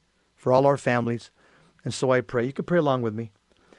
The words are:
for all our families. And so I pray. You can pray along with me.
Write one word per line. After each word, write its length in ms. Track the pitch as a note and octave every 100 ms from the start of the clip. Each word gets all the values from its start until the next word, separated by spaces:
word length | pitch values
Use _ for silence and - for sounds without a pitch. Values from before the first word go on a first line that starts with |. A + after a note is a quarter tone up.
| _ _ _ _
for 160 | C3+
all 140 | B2+ C#3
our 120 | -
families. 520 | - B2 A#2+ A#2+ - _ _ _ _ _
And 100 | C3
so 180 | - C3
I 100 | B2+
pray. 240 | - B2 B2
You 80 |
can 120 | C3+ F3
pray 140 | F3
along 220 | D3 B2+
with 120 | A#2
me. 180 | G#2+ A2+ _ _ _ _